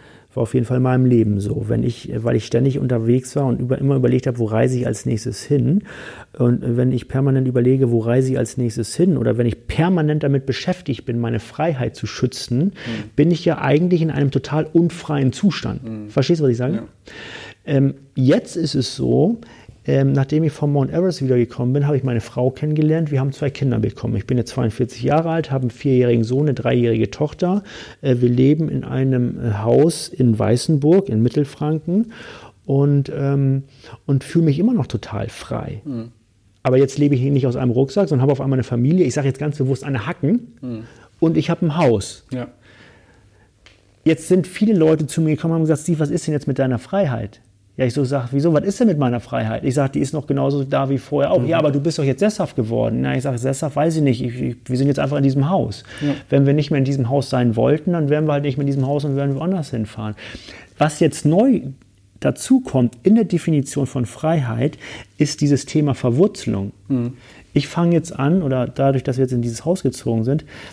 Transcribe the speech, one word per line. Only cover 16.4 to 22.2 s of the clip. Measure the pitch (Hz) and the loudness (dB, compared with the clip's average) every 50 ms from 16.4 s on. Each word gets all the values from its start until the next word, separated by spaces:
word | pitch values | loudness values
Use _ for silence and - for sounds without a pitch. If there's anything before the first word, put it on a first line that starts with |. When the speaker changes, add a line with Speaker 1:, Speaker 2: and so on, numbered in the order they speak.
| 151 | 2
Speaker 1:
was | 131 | 2
ich | 117 | 2
sage? | 117 123 135 175 | 2 0 -2 -2
Speaker 2:
Ja. | 220 - - - _ _ - - - - - - - - - - _ _ | -4 -6 -10 -18 _ _ -20 -18 -18 -18 -16 -16 -16 -18 -18 -20 _ _
Speaker 1:
Ähm, | 180 147 135 139 139 139 - - _ _ | 0 2 2 2 2 0 -4 -14 _ _
jetzt | 143 127 131 170 240 233 - - | 2 4 4 4 4 2 -4 -6
ist | 175 165 147 - | -4 -4 -2 -2
es | 135 117 - - | -2 -2 -2 -4
so, | - 131 120 120 127 147 202 233 226 - - - - - - - - _ | -4 0 2 2 4 4 2 0 -2 -8 -18 -20 -20 -20 -20 -20 -10 _
ähm, | - 139 135 135 139 139 | 0 2 2 2 2 2
nachdem | 139 135 139 147 156 165 | 2 0 0 0 0 0
ich | 151 139 | 0 -2
vom | - 151 143 | -2 -2 0
Mount | 143 143 135 131 - | 2 0 0 0 0
Everest | 165 185 185 170 - | 0 0 0 -2 -2
wiedergekommen | 135 131 127 123 120 117 - - 127 123 131 | 0 2 2 2 2 0 -2 -4 -2 0 0
bin, | 143 143 | 0 2
habe | 147 151 | 2 0
ich | 139 - | 0 0
meine | 135 120 113 | 0 -2 -2